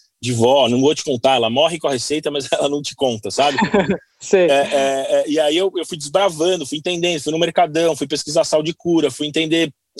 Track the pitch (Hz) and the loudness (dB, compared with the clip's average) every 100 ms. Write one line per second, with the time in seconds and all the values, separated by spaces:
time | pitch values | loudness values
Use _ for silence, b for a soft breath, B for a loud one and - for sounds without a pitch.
0 | B _ 120 117 117 143 120 123 139 156 | B _ -6 2 4 4 4 4 2 0
1 | - 123 135 131 113 123 160 165 151 131 | -4 0 2 2 2 2 0 0 -4 -4
2 | - 151 151 143 127 160 143 147 139 - | -2 -4 -4 -6 -4 -2 -2 -2 -6 -4
3 | 135 113 101 - 143 185 185 208 165 185 | -2 -2 -6 0 0 2 0 0 0 -4
4 | _ _ - 196 170 139 139 139 135 135 | _ _ 0 2 4 2 2 0 0 -2
5 | 135 143 139 151 151 160 196 185 156 160 | 0 0 0 0 0 0 -2 -4 -8 -10
6 | 143 185 196 156 170 180 139 151 180 175 | -2 0 0 0 0 0 -4 -8 -6 -2
7 | 175 160 151 160 170 170 170 151 170 147 | -2 -2 -4 -2 0 2 0 2 0 0
8 | 139 151 - 156 147 156 156 170 175 165 | -4 -6 -2 0 2 0 0 -6 0 2
9 | 147 - 151 151 160 165 156 - _ - | 0 -2 -4 -2 0 0 0 -6 _ -4